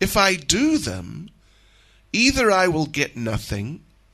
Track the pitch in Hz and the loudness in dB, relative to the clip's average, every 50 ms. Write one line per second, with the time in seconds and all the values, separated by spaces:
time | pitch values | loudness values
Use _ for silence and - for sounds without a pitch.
0 | 190 196 - 214 196 190 190 180 143 - - 208 269 311 320 302 - - 92 92 | -4 0 2 2 4 4 2 0 -2 -2 0 2 2 2 2 0 -2 -4 -6 -6
1 | 90 - 110 151 170 214 - _ _ _ _ _ _ _ _ _ _ _ _ _ | -8 -10 -12 -12 -14 -16 -20 _ _ _ _ _ _ _ _ _ _ _ _ _
2 | _ _ - 202 233 269 277 269 247 214 196 185 185 180 160 156 160 170 - 139 | _ _ -2 2 2 2 2 4 2 4 4 4 4 2 2 0 -2 -2 -2 -4
3 | 143 - - 113 120 113 107 107 110 - 110 101 101 117 156 202 - _ _ _ | -4 -4 -4 -6 -4 -4 -4 -4 -4 -6 -6 -6 -6 -8 -10 -12 -16 _ _ _
4 | _ _ | _ _